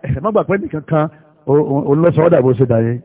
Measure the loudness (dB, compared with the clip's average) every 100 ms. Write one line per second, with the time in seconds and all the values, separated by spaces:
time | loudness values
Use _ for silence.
0 | -6 -4 -2 -2 0 -4 -4 -10 -2 -2
1 | -2 -6 _ _ 0 0 0 -2 0 2
2 | 2 2 2 4 2 0 2 2 0 -4